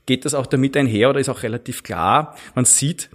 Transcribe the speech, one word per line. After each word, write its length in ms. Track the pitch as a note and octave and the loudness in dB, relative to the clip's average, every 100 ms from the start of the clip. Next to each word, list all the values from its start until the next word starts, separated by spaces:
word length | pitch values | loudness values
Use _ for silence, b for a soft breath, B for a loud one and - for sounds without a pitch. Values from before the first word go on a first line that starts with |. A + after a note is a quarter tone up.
| - | -2
geht 180 | B2+ | -2
das 100 | D3 | -2
auch 120 | C#3 B2+ | -4 0
damit 300 | C#3 C3+ C#3+ | 0 2 2
einher 340 | C3+ G#2+ B2 | 0 4 2
oder 100 | C#3 | 2
ist 80 | C3+ | -2
auch 160 | A#2+ | -4
relativ 400 | A2+ A#2+ - - | -6 -6 -8 -12
klar. 500 | - F2 F2 C3 D#3 B B - | -10 -2 2 2 0 B B -2
Man 80 | |
sieht, 460 | B2+ - C#3+ F3 - | 2 2 0 -4 -12